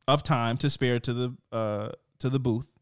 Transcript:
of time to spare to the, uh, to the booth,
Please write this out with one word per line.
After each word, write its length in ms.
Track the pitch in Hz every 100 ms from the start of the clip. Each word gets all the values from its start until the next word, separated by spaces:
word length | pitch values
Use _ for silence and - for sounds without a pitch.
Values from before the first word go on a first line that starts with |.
| -
of 160 | 147
time 320 | - 131 117 127
to 100 | 143
spare 280 | - 127 120
to 120 | 127
the, 220 | 123 123 - -
uh, 380 | 113 110 104 107 - _ -
to 100 | 131
the 100 | 135
booth, 280 | 123 113 - _